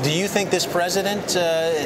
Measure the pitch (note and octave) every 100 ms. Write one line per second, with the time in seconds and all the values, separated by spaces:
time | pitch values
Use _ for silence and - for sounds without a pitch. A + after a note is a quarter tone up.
0 | C3+ D#3+ G3 G#3 F#3 F#3 - F3 F3+ F#3+
1 | G3 G3+ - F3+ E3+ D#3+ E3 D#3